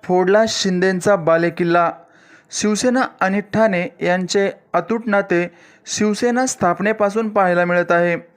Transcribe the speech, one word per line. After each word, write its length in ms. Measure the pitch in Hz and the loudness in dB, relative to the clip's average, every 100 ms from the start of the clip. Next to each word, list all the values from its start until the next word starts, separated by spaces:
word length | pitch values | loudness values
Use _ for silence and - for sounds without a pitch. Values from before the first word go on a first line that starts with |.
फोडला 400 | - 180 185 208 220 | 0 0 2 2 2
शिंदेंचा 680 | - 196 180 190 185 208 202 | -2 -2 0 0 0 0 0
बालेकिल्ला. 760 | 160 165 170 170 175 170 170 - - _ _ - _ | 2 2 0 -2 0 2 0 -4 -18 _ _ -20 _
शिवसेना 500 | - 208 208 254 247 254 - | -4 -2 0 0 0 -2 -2
आणि 200 | 185 196 | -2 -2
ठाणे 480 | 202 214 220 180 185 - | -4 0 0 0 -4 -4
यांचे 500 | 170 180 180 202 196 - _ | -2 -2 0 0 -2 -4 _
अतूट 340 | 175 175 226 226 | -6 -2 -4 0
नाते 440 | 202 196 175 175 - - _ - | -2 2 0 -2 -8 -20 _ -12
शिवसेना 600 | - 214 208 240 240 262 | -2 -2 0 0 0 -2
स्थापनेपासून 840 | - 180 175 196 214 202 202 220 | 0 0 0 -2 0 0 0 -2
पाहायला 360 | 208 185 175 | 0 2 2
मिळत 280 | 175 175 170 | 2 0 2
आहे. 240 | 170 175 170 - | 2 2 -2 -8